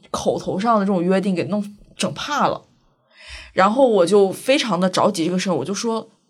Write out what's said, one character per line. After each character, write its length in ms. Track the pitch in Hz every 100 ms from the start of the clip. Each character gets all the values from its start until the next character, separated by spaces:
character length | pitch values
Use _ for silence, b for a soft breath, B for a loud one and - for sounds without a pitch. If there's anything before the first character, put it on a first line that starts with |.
| -
口 260 | - - -
头 220 | 175 165
上 220 | 226 220
的 40 |
这 80 | 196
种 80 | 190
约 200 | 175 190
定 120 | 196
给 120 | 170
弄 200 | 135 208 202 - - -
整 160 | -
怕 360 | 147 - 285 175
了， 140 | - _ _ _ _ _ B B B B
然 200 | - 196
后 160 | 240 262
我 160 | 208
就 280 | 175 202 190
非 260 | 170 - 294
常 200 | 254 175
的 120 | 185
着 180 | 175 156
急 180 | 185 170
这 40 |
个 80 | 180
事 100 | 190
儿， 60 |
我 100 | 156
就 80 | 143
说 360 | 196 233 220 - _ _